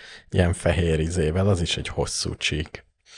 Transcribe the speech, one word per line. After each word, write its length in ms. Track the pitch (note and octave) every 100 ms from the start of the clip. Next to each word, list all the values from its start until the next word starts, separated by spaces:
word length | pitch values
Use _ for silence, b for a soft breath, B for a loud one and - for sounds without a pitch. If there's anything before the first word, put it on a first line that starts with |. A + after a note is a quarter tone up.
| b b b
ilyen 240 | G2 F2+
fehér 460 | - G2+ D#2+ E2+ D#2
izével, 480 | D#2+ F2 D#2 F2+ G2
az 140 | F2+
is 160 | E2 -
egy 100 | -
hosszú 480 | - - - - -
csík. 500 | - D2+ - - - _ b